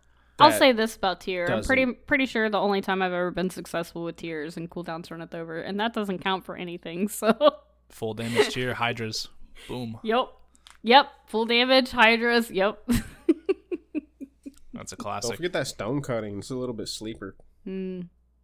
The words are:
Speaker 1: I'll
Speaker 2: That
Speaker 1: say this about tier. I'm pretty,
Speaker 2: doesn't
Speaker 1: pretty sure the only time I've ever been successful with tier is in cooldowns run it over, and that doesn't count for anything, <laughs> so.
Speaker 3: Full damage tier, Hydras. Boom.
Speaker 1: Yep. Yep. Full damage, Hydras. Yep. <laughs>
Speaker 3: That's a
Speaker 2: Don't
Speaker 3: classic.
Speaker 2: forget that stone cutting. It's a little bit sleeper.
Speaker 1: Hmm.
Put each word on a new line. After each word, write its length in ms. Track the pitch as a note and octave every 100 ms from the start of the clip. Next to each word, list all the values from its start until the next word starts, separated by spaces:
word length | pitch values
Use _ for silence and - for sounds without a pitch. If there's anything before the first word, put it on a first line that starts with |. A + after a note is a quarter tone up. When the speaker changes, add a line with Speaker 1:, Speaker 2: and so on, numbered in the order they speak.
| _ _ _ -
Speaker 1:
I'll 100 | D4+
Speaker 2:
That 60 | -
Speaker 1:
say 120 | C#4
this 240 | A3 A3+ -
about 260 | F#3+ F3
tier. 240 | - F3+ F3
I'm 180 | F#3
pretty, 200 | - C4 B3+
Speaker 2:
doesn't 220 | - -
Speaker 1:
pretty 180 | C#4+ B3+
sure 240 | A3+ A3
the 80 | G3
only 240 | G3+ G3
time 200 | G3 F#3+
I've 100 | F#3
ever 180 | F3 F3+
been 180 | F#3 F#3
successful 540 | F#3 - E3+ E3+ E3+
with 120 | E3+ E3
tier 260 | E3 D#3+
is 140 | D#3 E3+
in 100 | E3+
cooldowns 440 | F3 E3+ E3 D3+
run 100 | E3
it 120 | E3 E3+
over, 240 | E3 E3
and 180 | - G3+
that 140 | A3+
doesn't 260 | A3+ G3+ F3
count 260 | F#3+ F#3+ -
for 100 | -
anything, 520 | F3 F3 E3+ F3 G3+
<laughs> 20 |
so. 240 | - G#3+ A3+ D4 - _ _ _
Speaker 3:
Full 240 | - A2
damage 360 | A2 A#2 A#2+ C3
tier, 200 | B2+ B2+
Hydras. 540 | A2+ A#2+ A2+ A2 - - - - - -
Boom. 320 | B2 A#2 A2+
Speaker 1:
Yep. 240 | A3 A#3 - - - _ - -
Yep. 240 | G#3+ C4+ D4 - -
Full 180 | A3 A3+
damage, 460 | A#3 B3+ C4 B3+
Hydras. 580 | B3 A3+ A3+ A#3+ A#3 A3+
Yep. 300 | G#3+ G3+ G#3
<laughs> 40 | - A#3 - - - - - - - F4 _ D4+ - - C#4 _ C#4 - -
Speaker 3:
That's 200 | - -
a 20 | -
Speaker 2:
Don't 80 |
Speaker 3:
classic. 320 | G#2 G#2 A#2 -
Speaker 2:
forget 180 | F3
that 140 | F3 C3
stone 340 | - G#2 C#3+
cutting. 380 | C#3 A2+ G#2 G2+
It's 100 | -
a 60 | B2+
little 180 | B2+
bit 140 | A2 F#2
sleeper. 480 | - A2 A2 F#2+ - - _ F#3+
Speaker 1:
Hmm. 360 | F#3+ F#3 F3+ F3 _ _ _